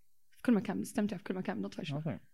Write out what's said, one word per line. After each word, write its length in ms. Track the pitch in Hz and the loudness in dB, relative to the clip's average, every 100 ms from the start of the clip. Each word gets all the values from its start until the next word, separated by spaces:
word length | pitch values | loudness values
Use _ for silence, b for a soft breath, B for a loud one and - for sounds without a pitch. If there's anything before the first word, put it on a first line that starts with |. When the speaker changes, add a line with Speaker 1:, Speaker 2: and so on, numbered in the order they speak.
| - - - | -20 -20 -20
Speaker 1:
في 100 | - | 0
كل 120 | - | 4
مكان 240 | 208 - 190 | 4 4 -2
بنستمتع، 400 | - - 208 175 | -2 0 0 -2
في 60 | |
كل 120 | - 185 | -4 -4
مكان 260 | 196 208 | -2 -4
بنطفى 240 | 202 - 160 | -4 -6 -4
شوي. 120 | 143 | -2
Speaker 2:
أوكي. 220 | 156 98 - | -2 -4 -8